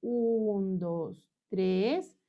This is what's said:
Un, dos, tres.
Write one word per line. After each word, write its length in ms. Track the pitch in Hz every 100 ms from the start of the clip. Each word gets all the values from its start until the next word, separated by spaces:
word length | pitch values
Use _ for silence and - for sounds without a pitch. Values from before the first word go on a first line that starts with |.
Un, 760 | 233 240 233 226 214 202 190 185
dos, 440 | 175 170 160 180 _ _ _
tres. 680 | 190 185 185 208 320 370 _